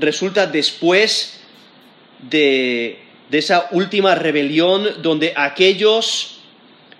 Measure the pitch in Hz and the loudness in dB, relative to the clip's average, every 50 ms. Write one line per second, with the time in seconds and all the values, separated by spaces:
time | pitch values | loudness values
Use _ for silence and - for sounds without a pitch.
0 | 151 151 147 - 180 196 185 208 190 165 151 151 135 - - - 165 170 180 196 | -2 -2 -2 -2 -4 -2 0 0 0 0 0 -2 -2 -4 -4 -2 0 2 4 4
1 | 220 214 - - - - - - - - - - - - - - - _ _ _ | 2 2 0 -4 -6 -8 -12 -20 -20 -20 -20 -20 -20 -20 -20 -20 -20 _ _ _
2 | - _ _ - - 123 156 151 147 139 135 131 127 127 123 117 117 110 - - | -20 _ _ -20 -10 -4 0 2 2 4 2 2 0 -2 -2 -4 -4 -6 -8 -12
3 | - - - - - - 139 156 151 190 185 175 170 - 190 170 190 185 214 202 | -20 -20 -20 -20 -10 -4 -2 -2 0 2 2 0 0 0 -2 -2 -2 -2 0 0
4 | 196 190 175 165 165 160 147 147 143 139 151 156 170 180 190 196 208 208 - 165 | 2 2 2 2 0 -2 0 0 0 0 0 2 2 2 2 0 0 -4 -4 -4
5 | 156 165 156 151 156 170 - 143 143 139 - 175 185 190 190 185 208 214 220 226 | -2 -2 -2 0 -2 -2 -2 -2 -4 -2 0 2 2 2 4 4 2 2 2 2
6 | 220 - - - - - - - - - _ _ - - - _ - - - | 0 -4 -6 -8 -8 -10 -16 -20 -20 -20 _ _ -20 -20 -20 _ -20 -20 -20